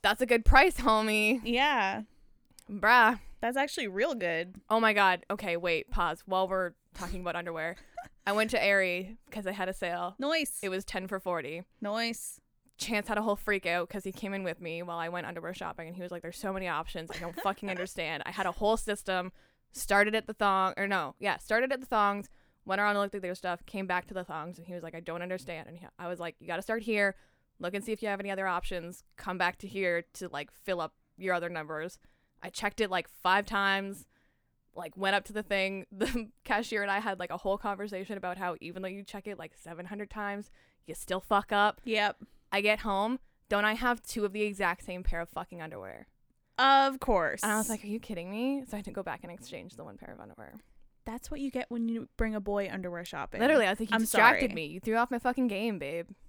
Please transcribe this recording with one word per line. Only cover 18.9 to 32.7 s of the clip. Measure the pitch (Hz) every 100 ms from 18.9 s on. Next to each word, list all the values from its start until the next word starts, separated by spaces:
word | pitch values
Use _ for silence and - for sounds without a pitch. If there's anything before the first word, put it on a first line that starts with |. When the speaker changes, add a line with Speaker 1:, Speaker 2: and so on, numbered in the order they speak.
| 202 - 185 180 - _ _ _
Speaker 1:
Started | - - 202 208
at | 220 -
the |
thong, | 214 202 190 190 -
or | 196
no, | 190 147 -
yeah, | 202 165
started | - 220 262
at | 269
the | 262
thongs, | 226 202 202 196 - _ _
went | - 190
around | 208
and | 202
looked | 202 202
at |
their | 185
stuff, | 185 180 175 -
came | 202 190
back | 180 180
to |
the | 190
thongs, | 185 170 156 175
and | 170
he |
was | 180
like, | 165
"I | 165
don't | 170 170
understand." | 180 185 - 165 -
And | 170
he, | 180 _
I | 175
was | 180
like, | 170 -
"You | 160
gotta | 170
start | 196 226
here, | 220 214 202 190 _ _ _ _
look | 180
and | 202
see | 202
if | 214
you | 214
have | 196
any | 202
other | 196 190
options, | 175 - 180 170 180 _ -
come | - 180
back | 180 180
to | 196
here | 190 185 170 170
to, | - 180
like, | 143 147
fill | - - 180
up | 160 _ _ -
your | 185
other | 175 170
numbers." | 170 156 156 165 - _ _ _ _
I | 180
checked | - 208